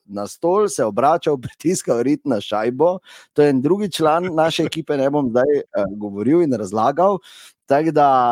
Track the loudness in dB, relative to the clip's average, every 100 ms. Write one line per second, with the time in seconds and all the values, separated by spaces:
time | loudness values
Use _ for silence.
0 | -10 -10 -10 -4 -2 0 0 -2 -2 0
1 | 2 2 0 -2 -6 -6 -4 -2 -2 0
2 | 0 -2 -2 -4 -4 -4 -2 0 0 0
3 | -10 -20 _ 2 2 2 0 0 -2 0
4 | 0 0 0 0 0 0 -4 -4 -4 -2
5 | 0 0 0 0 2 0 -2 -4 -4 -6
6 | -8 -4 0 2 2 -2 -4 -2 0 2
7 | 0 0 -8 -20 -20 _ 0 0 2 2
8 | 4 4 2